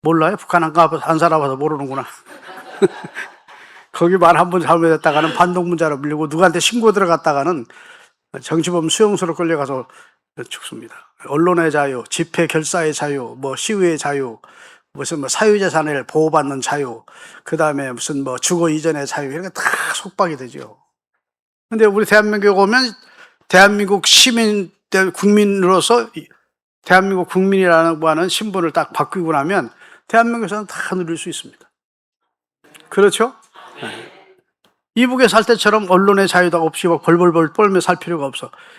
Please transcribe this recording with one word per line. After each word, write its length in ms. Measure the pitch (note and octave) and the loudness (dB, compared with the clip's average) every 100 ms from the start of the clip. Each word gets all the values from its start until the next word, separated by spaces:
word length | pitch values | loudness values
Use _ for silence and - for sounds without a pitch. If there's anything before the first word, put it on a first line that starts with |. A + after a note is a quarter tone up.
몰라요? 340 | D#3 E3 D#3 G3+ | 2 2 0 -2
북한 260 | - F3 | -2 0
안 100 | D#3+ | 0
가봐-, 280 | D#3 E3 D#3+ | 2 2 2
안 140 | D3+ D#3+ | -2 0
살아봐서 360 | E3+ D#3+ C#3 C3 | 2 2 0 -2
모르는구나. 500 | D3+ D3+ C#3 C3+ B2 - _ - - - - - | -4 -4 -6 -8 -10 -16 _ -20 -20 -20 -20 -2
<laughs> 1120 | - - - - - - _ - - - _ | -2 -2 -18 -16 -16 -18 _ -20 -20 -20 _
거기 260 | - E3+ F#3 | -2 0 4
말 200 | E3+ D#3+ | 4 4
한 120 | F3+ | 2
번 120 | F3+ | 0
잘못했다가는 720 | D3 E3+ E3 D#3 E3 D3+ D#3 | 0 2 2 2 2 0 0
반동문자로 640 | - F3+ F3+ F3 E3+ D#3+ C#3+ | 2 0 0 -4 -2 -2 -2
밀리고 300 | D3 D3+ D#3 | -6 -6 -6
누구한테 320 | D3+ F3+ E3 | 2 2 2
신고 320 | - A#3+ A3 | -2 2 2
들어갔다가는 720 | G3 F#3 E3 - C#3+ C#3+ E3+ A#2 - - - _ _ _ C3 | 2 0 0 0 -2 -2 -4 -8 -20 -20 -20 _ _ _ -16
정치범 480 | - D#3+ D#3+ F3 D#3+ | -6 -4 -2 -2 -2
수용소로 460 | D3+ G#3+ F#3+ F3+ D#3+ | 0 0 0 -4 -4
끌려가서 520 | E3+ D#3+ C3+ C3+ A#2+ _ _ _ _ - B2+ | -4 -2 -4 -8 -10 _ _ _ _ -20 -16
죽습니다. 480 | - - - - - _ _ - | -16 -16 -18 -18 -20 _ _ -6
언론의 440 | D3 F3 F3 E3 | 0 2 2 0
자유, 320 | D3 C#3+ B2+ - | 0 -2 -6 -10
집회 380 | - E3 - E3 | -8 -6 -2 -2
결사의 460 | D#3+ D#3 F3+ D#3 | -2 -2 -4 -4
자유, 420 | C#3+ D3 C#3+ A#2 A#2 | -4 -6 -6 -8 -10
뭐 180 | C#3 C3 | -10 -8
시위의 420 | - G#3 F3+ D#3 | -6 0 0 0
자유, 420 | D3 C#3+ C3 A2 - - - _ _ | -4 -6 -6 -10 -20 -20 -20 _ _
무슨 260 | - C3+ D#3+ | -12 -8 -8
뭐 100 | C3+ | -6
사유재산을 760 | - G#3+ G#3 F#3+ D3+ D#3 C#3+ A#2+ | 0 2 2 0 -2 -2 -4 -4
보호받는 560 | D#3 D#3 D#3 C#3+ C#3 | 0 2 2 0 -6
자유, 420 | B2 D3 C3+ A#2 _ - - - | -6 -4 -6 -10 _ -20 -20 -20
그다음에 480 | - D#3+ D#3 C#3+ C3+ | -8 -2 -2 -2 -8
무슨 320 | A#2+ - C#3+ | -8 -8 -6
뭐 140 | C3+ B2 | -6 -6
주거 320 | - F3 E3+ | -4 0 0
이전의 380 | D#3 D#3+ D3+ C#3 | 0 -2 -4 -6
자유, 240 | - C#3+ | -8 -8
이런 120 | C#3+ | -10
게 60 | F#3 | -12
다 120 | - - - - - | -8 -6 -6 -6 -8
속박이 420 | F#3+ - F#3 D3 | -10 -4 -4 -4
되죠. 400 | B2+ D2 C2+ _ _ _ _ _ _ _ _ _ _ | -12 -16 -18 _ _ _ _ _ _ _ _ _ _
근데 160 | A3+ G#3+ | 2 4
우리 200 | G3 G#3 | 4 4
대한민국에 420 | G#3 G#3+ G#3 G3+ | 4 4 2 2
오면 440 | G3 G3 A#3+ B3+ G3+ _ _ - _ _ | 4 2 2 -2 -8 _ _ -20 _ _
대한민국 600 | F#3 G3+ G#3 G3+ G3 - | 6 6 6 0 0 4
시민, 640 | - C4 A#3 A3 G#3 F3 _ _ | 4 4 2 2 0 -4 _ _
대-, 200 | F#3+ F#3+ | 0 0
국민으로서 1000 | - G3+ G#3 G3+ G3 F3+ F#3 D3+ A#3+ A3 D#3+ | 2 2 4 4 2 2 2 2 0 0 -12
이 120 | D3+ _ _ _ _ _ | -18 _ _ _ _ _
대한민국 460 | - F#3 G3 F#3+ F3 | 2 4 4 -2 -2
국민이라고 800 | F#3 F#3+ G3 F#3 E3 E3 D#3+ D#3+ | 0 2 2 4 4 2 0 0
하는 220 | D#3 F#3 | 0 -2
신분을 420 | - G#3+ F#3+ E3+ | -4 -4 -4 -2
딱 220 | D3+ D3 | -2 -4
바뀌고 380 | - C#3+ G3 E3 | -4 -6 -4 -2
나면 400 | D#3 C#3+ G3 A#2 _ - - _ | -2 0 -2 -4 _ -20 -20 _
대한민국에서는 580 | A3+ A#3 A#3 G3+ G#3 G3+ | 2 2 -2 -6 -6 -8
다 280 | - - F#3 | -12 -6 -6
누릴 220 | E3+ E3 | -4 -8
수 120 | - | -8
있습니다. 400 | D#3+ - _ _ _ _ _ _ _ _ _ _ _ _ _ _ | -12 -16 _ _ _ _ _ _ _ _ _ _ _ _ _ _
그렇죠? 460 | - G3+ - A#3 - _ - - - | 2 2 2 -4 -4 _ -20 -20 -16
네. 380 | A2+ - - - _ _ _ _ _ _ _ - | -16 -16 -20 -20 _ _ _ _ _ _ _ 0
이북에 320 | B3 B3+ B3 | 0 4 4
살 160 | G#3 | 4
때처럼 420 | A3 A3+ G#3 G#3+ G3 | 4 2 2 0 2
언론의 380 | F3+ G3 G3 G3 | 2 4 2 2
자유도 340 | F3+ F3+ E3+ | 2 2 0
없이 260 | D#3+ - F3+ | -2 -2 -2
막 160 | D#3+ | 0
벌벌벌 500 | - E3+ F3+ E3 D#3 | 2 4 4 2 0
떨며 260 | - G#3 F#3+ | 2 2 2
살 180 | D#3+ F3 | 0 -2
필요가 280 | - E3+ C#3 | -2 -6 -6
없어. 260 | A#2+ B2 - - | -8 -16 -20 -20